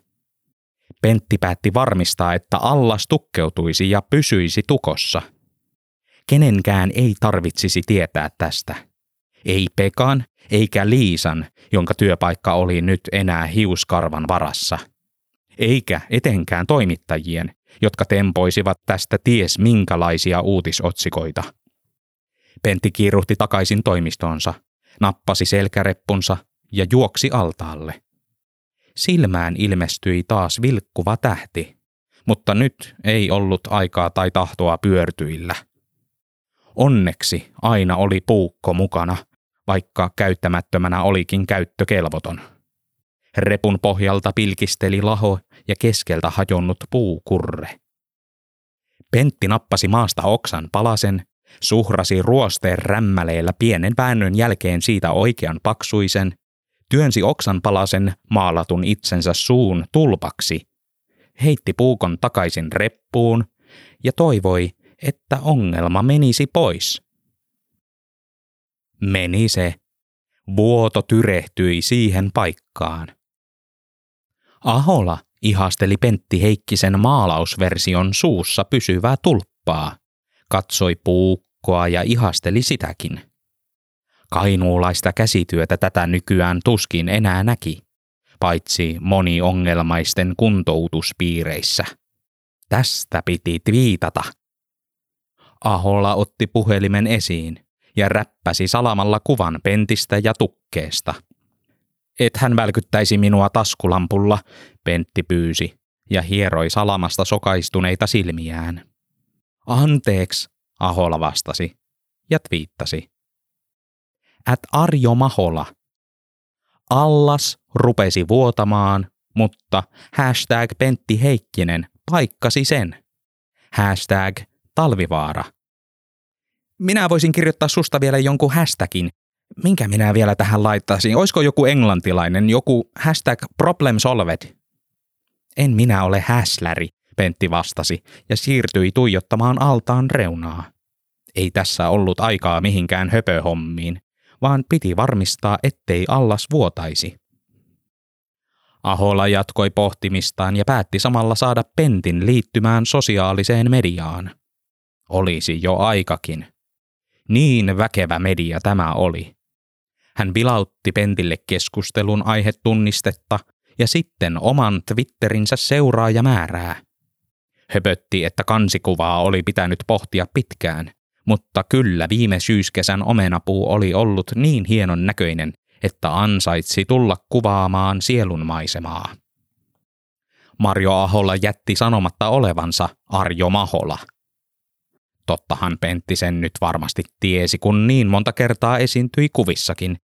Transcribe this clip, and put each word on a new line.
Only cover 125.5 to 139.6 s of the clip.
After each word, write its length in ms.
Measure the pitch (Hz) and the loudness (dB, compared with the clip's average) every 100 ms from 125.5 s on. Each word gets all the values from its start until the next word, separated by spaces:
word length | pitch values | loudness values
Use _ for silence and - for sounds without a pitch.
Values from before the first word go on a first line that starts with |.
| _ _ _ _ _ _ _ _ _ _ _ _ - | _ _ _ _ _ _ _ _ _ _ _ _ -6
Minä 300 | 185 208 180 | -2 0 2
voisin 240 | 165 160 | 2 2
kirjoittaa 360 | 165 160 - 151 | 2 0 0 -2
susta 320 | - 156 143 | 0 0 0
vielä 180 | 135 135 | 0 2
jonkun 340 | 135 143 143 | 0 2 0
hashtagin. 580 | 160 156 - 90 92 87 - _ _ _ - | 2 0 -2 -4 -4 -6 -8 _ _ _ -2
Minkä 240 | 180 196 107 | 0 2 0
minä 260 | 104 104 | 2 2
vielä 220 | 107 104 101 | 4 2 2
tähän 260 | 101 104 | 2 2
laittaisin? 540 | 107 104 - 98 107 117 | 2 -2 -2 0 2 2
Oisko 240 | 196 170 | 2 2
joku 240 | 143 147 | 0 2
englantilainen, 880 | 139 143 110 92 92 90 85 92 107 | 2 4 4 2 0 0 0 2 2
joku 400 | 120 - 120 - - | 2 2 0 -2 -4
hashtag 400 | 156 156 - 117 - - | -2 0 -2 -4 -6 0
problem 420 | 160 175 135 110 | 0 2 0 2
solved? 580 | 127 120 85 82 - _ _ _ _ _ _ _ _ _ _ - | 0 0 -2 -4 -8 _ _ _ _ _ _ _ _ _ _ -2
"En 140 | 143 | 2
minä 340 | 110 120 98 | 4 4 2
ole 200 | 92 98 90 | 2 0 0
häsläri", 640 | 120 95 - 85 82 82 _ _ - | 0 0 -2 -4 -4 -6 _ _ -2
Pentti 340 | 92 - 92 | -2 0 -2
vastasi 520 | 85 - - 80 87 _ - - | -2 -4 -6 -4 -6 _ -18 -6
ja 80 | 107 | -4
siirtyi 560 | - 131 113 95 92 | 0 0 0 0 2
tuijottamaan 680 | 131 123 92 - 110 120 127 | 2 2 0 -2 0 0 2